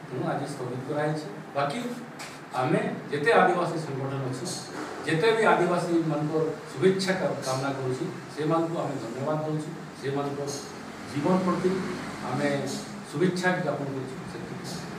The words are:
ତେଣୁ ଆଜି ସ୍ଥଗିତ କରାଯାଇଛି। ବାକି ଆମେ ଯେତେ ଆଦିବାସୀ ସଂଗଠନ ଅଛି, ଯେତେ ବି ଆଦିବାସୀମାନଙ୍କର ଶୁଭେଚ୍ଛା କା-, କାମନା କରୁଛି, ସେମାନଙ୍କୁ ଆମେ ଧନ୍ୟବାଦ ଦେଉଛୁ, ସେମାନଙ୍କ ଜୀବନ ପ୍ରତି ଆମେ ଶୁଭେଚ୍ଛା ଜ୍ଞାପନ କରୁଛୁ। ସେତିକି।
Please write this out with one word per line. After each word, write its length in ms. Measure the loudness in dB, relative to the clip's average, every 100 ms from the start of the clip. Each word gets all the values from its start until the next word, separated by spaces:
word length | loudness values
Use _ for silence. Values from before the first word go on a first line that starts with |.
ତେଣୁ 200 | -8 -4 -2
ଆଜି 180 | -2 -4
ସ୍ଥଗିତ 360 | -6 -6 -6 -4
କରାଯାଇଛି। 400 | 0 0 -2 -4 -10 -6 -2
ବାକି 240 | 0 0 -4 -6 -10 -12 -12 -12 -8 0
ଆମେ 240 | 2 4 2 -4 -4
ଯେତେ 180 | 0 6
ଆଦିବାସୀ 460 | 8 8 6 2 -2
ସଂଗଠନ 420 | -4 -4 -4 -2 -4
ଅଛି, 160 | -4 -6 -6 -8 -8 -8 -6 0
ଯେତେ 220 | 4 4
ବି 120 | 6
ଆଦିବାସୀମାନଙ୍କର 1000 | 6 6 6 4 4 2 4 0 2 2 0 -2 -8
ଶୁଭେଚ୍ଛା 420 | 4 4 6 2
କା-, 240 | 2 2 0 -2
କାମନା 240 | 0 0
କରୁଛି, 360 | -2 -2 -2 -4 -6 -10 -2
ସେମାନଙ୍କୁ 380 | 2 4 2 0
ଆମେ 160 | -2 -4
ଧନ୍ୟବାଦ 420 | -6 -4 0 0
ଦେଉଛୁ, 260 | 0 -2 -4 -8 -12 -6
ସେମାନଙ୍କ 400 | -2 -2 -2 -2 -4 -6 -8 -12 -12 -12 -6
ଜୀବନ 220 | 0 4 4
ପ୍ରତି 320 | 4 2 2 2 -2 -4 -6 -6 -4
ଆମେ 240 | 0 2 2 -2 -4 -6 -10 -8
ଶୁଭେଚ୍ଛା 380 | 2 2 4 2
ଜ୍ଞାପନ 340 | 2 0 -2 -2
କରୁଛୁ। 300 | -4 -6 -8 -8
ସେତିକି। 340 | -8 -8 -8 -8 -8 -8